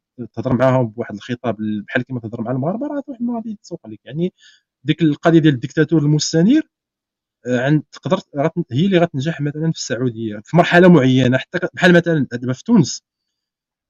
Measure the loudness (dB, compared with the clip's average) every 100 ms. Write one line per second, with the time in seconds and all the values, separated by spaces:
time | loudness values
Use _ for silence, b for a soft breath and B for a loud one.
0 | _ -16 -14 -8 -4 0 2 2 -2 -6
1 | -12 -12 -10 -8 -6 -6 -6 -8 -4 -6
2 | -6 -8 -10 -10 -6 -4 -4 -6 -6 -8
3 | -10 -8 -6 -6 -10 -14 -14 -18 -16 -20
4 | -12 -6 -6 -6 b b b _ -4 0
5 | 0 0 2 4 4 2 -2 -2 0 0
6 | 2 0 0 2 4 2 0 _ _ _
7 | _ _ _ _ -4 -2 0 0 -2 -12
8 | -4 -4 -4 -4 -4 -4 -6 -2 0 2
9 | 0 -2 -6 -6 -6 -4 -4 -4 -6 -6
10 | -4 -4 -8 -10 0 2 4 6 8 6
11 | 6 4 2 0 -4 -8 -8 0 4 4
12 | 4 0 -2 -6 -6 -6 0 2 2 -2
13 | _ _ _ _ _ _ _ _ _